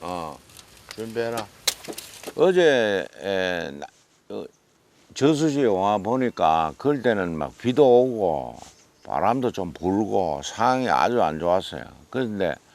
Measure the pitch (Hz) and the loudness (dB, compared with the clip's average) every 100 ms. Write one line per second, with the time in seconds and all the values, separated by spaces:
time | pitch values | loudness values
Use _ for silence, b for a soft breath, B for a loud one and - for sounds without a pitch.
0 | 85 87 80 65 - - - - - - | -10 -8 -8 -14 -20 -20 -20 -20 -18 -12
1 | 113 113 117 117 104 - - - - - | -8 -6 -4 -6 -10 -8 -8 -8 -12 -14
2 | - - - - 175 180 160 127 107 98 | -16 -18 -8 2 4 6 4 4 2 0
3 | - - 98 95 92 87 78 71 67 _ | -4 -8 -4 -2 -2 -4 -6 -10 -16 _
4 | _ _ - 104 - _ _ _ _ _ | _ _ -14 -14 -14 _ _ _ _ _
5 | _ - 139 147 160 139 120 92 101 104 | _ 0 2 4 2 2 2 2 2 0
6 | 101 131 120 - 82 80 80 76 143 143 | 0 -2 -2 2 2 4 0 -2 -2 0
7 | 120 104 87 80 69 - 123 127 135 123 | 2 2 0 -4 -6 -6 0 4 6 6
8 | 131 113 92 71 60 60 - - _ _ | 4 0 -2 -2 -6 -14 -20 -20 _ _
9 | - 64 98 131 123 92 87 - 87 98 | -6 -2 0 0 -2 -4 -8 -4 -2 0
10 | 101 101 85 69 - - 120 131 120 65 | 0 0 -2 -4 -8 -2 0 2 2 2
11 | 92 120 82 78 85 95 - 69 - - | 2 2 0 0 0 0 -2 -12 -14 -20
12 | - 127 120 101 87 - _ | -8 -6 -4 -2 -4 -4 _